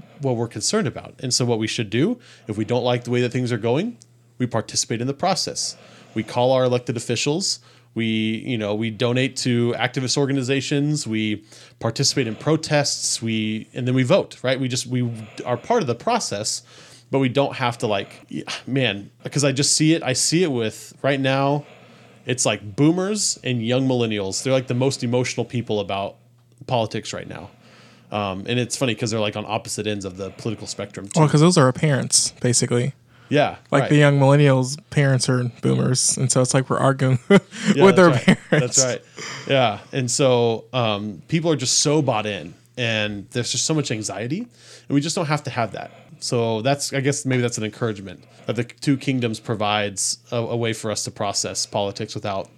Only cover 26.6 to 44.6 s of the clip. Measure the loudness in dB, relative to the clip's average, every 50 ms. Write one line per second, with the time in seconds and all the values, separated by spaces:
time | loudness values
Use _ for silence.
26.6 | -6 -4 -2 -2 -2 -2 -4 -8 -8 -8 -10 -10 -10 -12 -12 -14 -14 -16 -20 _
27.6 | -20 -20 -20 -20 -20 -20 -20 -20 -12 -8 -4 -4 -2 -4 -4 -6 -4 -4 -2 -2
28.6 | -2 -2 -4 -2 -2 -2 -2 -2 -2 -2 -2 -2 -2 -2 -4 -6 -6 -6 -6 -6
29.6 | -6 -6 -8 -6 -4 -4 -4 -6 -6 -10 -10 -10 -10 -12 -10 -8 -6 -6 -6 -6
30.6 | -8 -10 -10 -10 -10 -10 -12 -12 -12 -2 2 4 4 6 6 6 6 6 6 6
31.6 | 6 4 4 2 0 0 2 0 0 0 0 0 0 -2 -2 -2 0 2 2 2
32.6 | 2 2 0 0 0 -2 -4 _ _ _ _ -20 -6 0 2 2 2 2 -2 -6
33.6 | -4 _ 0 2 4 4 6 6 6 6 6 6 6 6 8 8 8 6 6 4
34.6 | 2 -2 -4 -10 -12 _ 0 2 4 4 4 2 2 2 2 2 0 -2 -4 -2
35.6 | 0 0 2 2 2 2 0 0 0 0 0 0 0 2 2 2 2 4 2 2
36.6 | 2 0 0 2 2 2 2 2 2 2 2 2 4 6 6 6 6 2 -4 -2
37.6 | 0 2 6 8 8 8 8 8 8 8 6 6 4 4 2 2 2 0 2 2
38.6 | 2 2 2 2 2 0 -2 -4 -8 -14 -18 -16 -14 -14 -14 -8 -2 0 2 4
39.6 | 4 2 0 -4 -8 -8 -4 -4 -2 -2 2 2 4 4 4 4 4 2 0 -2
40.6 | -6 -4 -2 0 0 0 0 -2 -4 -6 -10 -12 -6 -4 -2 0 0 0 0 0
41.6 | 0 0 0 0 2 2 2 2 2 0 0 0 -2 -4 -6 -6 -8 -12 -16 -20
42.6 | _ _ _ -4 -2 -2 0 0 -2 -2 -4 -8 -10 -6 -6 -4 -4 -2 -4 -2
43.6 | -2 0 0 -2 -2 -2 -4 -6 -6 -8 -8 -8 -6 -6 -6 -6 -8 -10 _ -20